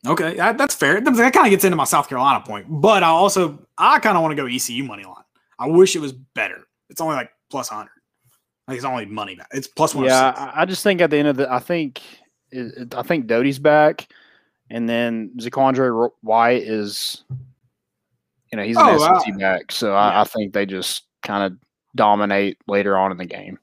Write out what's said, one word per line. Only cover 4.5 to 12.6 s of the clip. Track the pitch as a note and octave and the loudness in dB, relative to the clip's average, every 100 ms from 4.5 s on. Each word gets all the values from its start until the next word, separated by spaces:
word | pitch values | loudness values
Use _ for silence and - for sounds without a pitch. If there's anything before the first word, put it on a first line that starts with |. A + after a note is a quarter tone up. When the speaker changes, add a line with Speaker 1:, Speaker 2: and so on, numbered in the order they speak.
| B2+ | -6
Speaker 1:
C | B2 A#2+ | -6 -6
U | |
money | C3+ G2+ F#2+ | -8 -12 -20
line. | F#2 _ _ _ - | -20 _ _ _ -10
I | C3 | 2
wish | E3+ F#3+ F3 | 6 6 4
it | |
was | C#3+ | -6
better. | B2+ C3 - G2 F#2 _ _ _ | -12 _ -8 -8 -8 _ _ _
It's | - | -6
only, | D#3+ C#3+ | -4 -4
like, | A2+ _ _ | -6 _ _
plus | C#3 A#2 | -10 -8
a | G#2+ | -12
hundred. | G#2 _ _ _ _ _ _ _ - | -16 _ _ _ _ _ _ _ -14
Like, | B2+ | -8
it's | C3+ | -6
only | B2+ G2+ | -6 -8
money | G#2+ G2+ F2+ | -10 -10 -14
back. | - | -12
It's | C3+ - | -12 -10
plus | - D3+ C#3 | -2 -2 0
one | C3 | 2
oh | |
six. | C3 | 4
Speaker 2:
Yeah, | C3 B2+ C#3 D3+ | 2 0 -8 -4
I, | |
I | F3+ | -4
just | F#3 | 0
think | G#3 F3+ | 0 2
at | E3 | 2
the | D3 | 2
end | D3 | 0
of | C3 | 0
the, | C3+ | -2
I | B2 | -4
think, | - E3+ D3 - - - _ _ _ | -2 -4 -4 -10 -20 -20 _ _ _
it, | B2+ | -14